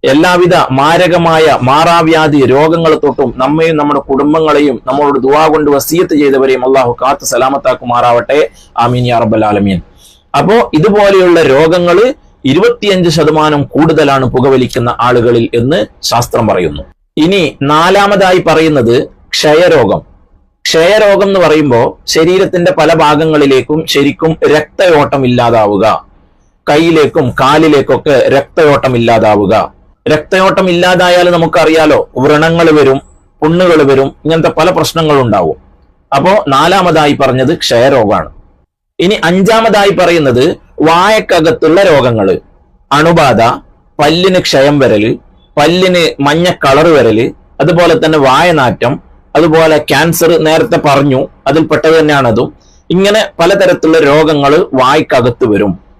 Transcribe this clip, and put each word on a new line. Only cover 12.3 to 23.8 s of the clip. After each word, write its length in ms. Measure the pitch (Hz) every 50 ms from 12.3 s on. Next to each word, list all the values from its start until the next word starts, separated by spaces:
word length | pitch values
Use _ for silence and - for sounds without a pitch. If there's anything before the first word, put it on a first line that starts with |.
| _ _ -
ഇരുപത്തിയഞ്ച് 640 | 131 139 165 208 240 233 - 208 202 190 185 175 175
ശതമാനം 520 | 151 165 151 151 156 156 151 151 151 143 135
കൂടുതലാണ് 600 | - - 139 156 160 160 156 151 139 135 135 131
പുകവലിക്കുന്ന 640 | 120 - 131 123 139 135 131 123 - - 127 117 120 117 -
ആളുകളിൽ 460 | 120 123 123 123 113 123 117 117 113 - -
എന്ന് 260 | 117 117 131 160 196 - - _ _
ശാസ്ത്രം 440 | - - 120 117 120 - - 123 113
പറയുന്നു. 360 | 107 95 92 87 78 73 71 - - _ _ _ _ _
ഇനി 240 | 151 151 170 196 196 165 135 - -
നാലാമതായി 760 | 135 139 151 156 170 185 196 202 202 202 208 196 196 185 185 180
പറയുന്നത് 560 | - 165 156 156 160 160 151 135 117 113 120 139 - - - _ -
ക്ഷയരോഗം. 720 | - - - - 151 151 160 180 175 170 139 117 98 98 80 - - - _ _ _ _ _ _ _ _ _ _
ക്ഷയരോഗം 640 | - - 160 165 180 208 214 214 202 196 185 202
എന്ന് 120 | 196 196 190
പറയുമ്പോ 400 | 170 151 151 156 147 139 123 117 127 - - - _
ശരീരത്തിന്റെ 640 | - - 156 165 175 180 190 190 170 - 180 175 180
പല 180 | - - 156 160 165
ഭാഗങ്ങളിലേക്കും 840 | 160 156 147 151 147 160 160 156 147 143 139 135 131 123 - 151 160